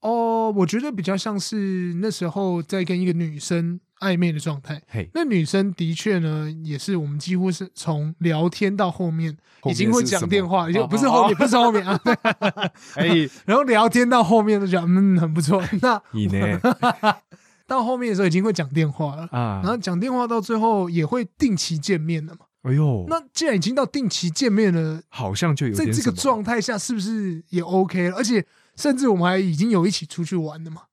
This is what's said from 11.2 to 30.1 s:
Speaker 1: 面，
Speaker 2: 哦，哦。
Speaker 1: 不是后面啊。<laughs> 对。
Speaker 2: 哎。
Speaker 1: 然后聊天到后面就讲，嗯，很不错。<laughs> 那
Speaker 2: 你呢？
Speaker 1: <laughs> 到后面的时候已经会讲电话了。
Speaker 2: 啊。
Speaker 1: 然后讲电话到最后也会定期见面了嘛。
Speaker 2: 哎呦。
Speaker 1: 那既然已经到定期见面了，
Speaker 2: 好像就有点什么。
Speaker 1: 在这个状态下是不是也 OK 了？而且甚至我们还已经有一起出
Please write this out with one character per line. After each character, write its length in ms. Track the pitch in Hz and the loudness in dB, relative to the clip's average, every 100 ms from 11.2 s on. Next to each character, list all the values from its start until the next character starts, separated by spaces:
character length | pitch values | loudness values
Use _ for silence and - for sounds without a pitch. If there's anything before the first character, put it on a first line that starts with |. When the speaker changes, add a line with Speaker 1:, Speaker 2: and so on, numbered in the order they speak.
| 208 | 4
Speaker 1:
面， 20 | |
Speaker 2:
哦， 0 | |
哦。 80 | 190 | 4
Speaker 1:
不 80 | 277 | 2
是 100 | 240 | 4
后 140 | 240 | 4
面 160 | 214 185 | 2 0
啊。 140 | 196 | -2
<laughs> 960 | - 233 220 - 208 - 190 - - - | 0 0 0 0 -2 -2 -6 -8 -16 -2
对。 300 | 170 170 147 | 2 2 2
Speaker 2:
哎。 40 | - - | -6 0
Speaker 1:
然 100 | 226 | 2
后 60 | |
聊 260 | 277 220 226 | 4 4 4
天 200 | 233 240 | 4 4
到 160 | 247 | 4
后 180 | 190 226 | 6 4
面 180 | 214 214 | 4 2
就 60 | 196 | 2
讲， 180 | 180 170 | 0 2
嗯， 240 | 180 196 185 | 4 6 4
很 120 | 165 | 2
不 80 | 156 | 0
错。 220 | 147 190 175 | 2 0 0
<laughs> 80 | 208 | 0
那 220 | 254 214 _ | 2 0 _
Speaker 2:
你 160 | 110 104 | -2 0
呢？ 340 | 98 98 90 233 - 240 - 214 | 0 0 0 0 2 0 0 0
Speaker 1:
<laughs> 520 | - _ - _ _ _ | -2 _ -20 _ _ _
到 160 | 262 | -2
后 120 | 226 254 | 0 -2
面 140 | 247 | -2
的 60 | 190 | 0
时 40 | |
候 60 | 196 | 2
已 40 | |
经 120 | 170 | 2
会 100 | 208 | 0
讲 160 | 185 147 | -2 -2
电 200 | 139 156 | 0 0
话 240 | 143 151 | 0 -6
了。 80 | 143 170 | -6 -8
Speaker 2:
啊。 300 | 123 120 98 | -4 -2 -2
Speaker 1:
然 40 | 175 | -2
后 100 | 208 | -2
讲 220 | 190 175 | -2 -2
电 120 | 240 | -2
话 140 | 254 240 | -2 0
到 140 | 233 | -2
最 160 | 190 226 | 0 0
后 340 | 220 214 175 | 2 2 0
也 160 | 170 151 | 0 0
会 180 | 247 220 _ | 0 -4 _
定 180 | 277 190 | 0 0
期 220 | - 160 | -2 -4
见 220 | 143 180 | -2 -2
面 260 | 156 165 156 | 0 -4 -6
了 60 | |
嘛。 80 | 165 _ _ | -16 _ _
Speaker 2:
哎 100 | 135 | 0
呦。 320 | 135 151 117 87 | 2 4 2 -2
Speaker 1:
那 140 | 330 294 | -4 -4
既 140 | - 320 | -4 0
然 80 | |
已 60 | 208 | 2
经 120 | 160 | 0
到 140 | 262 262 | 0 -2
定 220 | 285 240 | -2 -4
期 200 | - 175 | -2 -4
见 240 | 160 262 | 0 2
面 220 | 202 220 | 4 4
了， 260 | 170 160 160 - | 2 0 -6 -12
Speaker 2:
好 220 | - 110 | -8 -6
像 220 | 101 175 | -2 0
就 140 | 147 135 | 0 0
有 40 | |
点 40 | 101 | 0
什 120 | - | 0
么。 40 | |
Speaker 1:
在 100 | 113 | 0
这 80 | 240 | -2
个 60 | 180 | -2
状 260 | 277 240 | 0 0
态 180 | 214 233 | 0 -2
下 160 | 208 220 | -2 -4
是 160 | - | -4
不 60 | 233 | -4
是 420 | 190 226 196 165 - | -4 -4 -4 -6 -6
也 100 | 180 | -6
OK 500 | 165 185 190 185 180 | 0 0 0 0 -2
了？ 60 | 185 | 0
而 80 | |
且 200 | 233 233 - _ _ | 0 0 -2 _ _
甚 220 | - 294 254 | -4 0 2
至 100 | 269 | 2
我 80 | |
们 100 | 190 | 2
还 140 | 175 190 | 2 2
已 160 | 190 | 0
经 160 | 151 214 | 0 2
有 160 | 208 170 | 4 2
一 40 | |
起 160 | 185 | 0
出 180 | 151 | -8